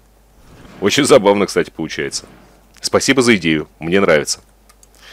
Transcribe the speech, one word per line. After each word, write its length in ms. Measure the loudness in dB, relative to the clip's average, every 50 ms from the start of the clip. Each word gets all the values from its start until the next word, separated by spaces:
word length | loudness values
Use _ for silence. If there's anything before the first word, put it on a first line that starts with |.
| _ _ _ _ _ _ _ _ -20 -20 -20 -20 -20 -20 -12 -6
Очень 240 | -4 -4 -2 -2 2
забавно, 420 | 4 4 4 6 4 2 2 0
кстати, 240 | -2 -2 -4 -4 -4
получается. 560 | -6 -10 -10 -10 -8 -8 -8 -8 -8 -10 -12 -16 -20 -20 -20 _ _ _ _ _ _ -14
Спасибо 420 | -6 -2 -2 0 0 0 0 2
за 140 | 2 2 2
идею, 320 | 2 0 -2 -2 -2 -4 -8 _ -12
мне 200 | -6 -2 0 0
нравится. 420 | 2 2 2 2 0 -2 -8 -12 -12 _ _ _ _ _ _ _ _ _ _ _ -20 -20